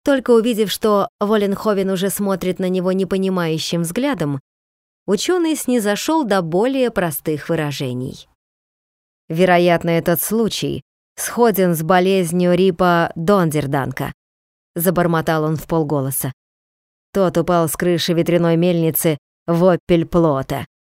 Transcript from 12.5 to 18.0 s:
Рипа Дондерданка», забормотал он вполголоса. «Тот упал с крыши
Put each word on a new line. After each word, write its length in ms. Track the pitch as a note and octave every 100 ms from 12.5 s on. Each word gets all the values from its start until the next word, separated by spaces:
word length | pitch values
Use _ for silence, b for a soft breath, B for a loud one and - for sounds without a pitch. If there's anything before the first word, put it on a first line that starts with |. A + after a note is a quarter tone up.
Рипа 580 | F3 F#3+ E3+ F3+ E3+ E3+ E3
Дондерданка», 1000 | E3 G3+ E3 D3 C#3 C#3+ B2+ C3 C#3 - _ _ _ _ _ E3+
забормотал 720 | F3+ E3+ F3 E3 D#3 D#3+ D#3
он 100 | D#3
вполголоса. 760 | - E3 D3+ D3 C3+ - C3 - _ _ _ _ _ _ _
«Тот 280 | G3 F3+ E3+
упал 280 | E3 F3 E3
с 80 | -
крыши 380 | F3 E3+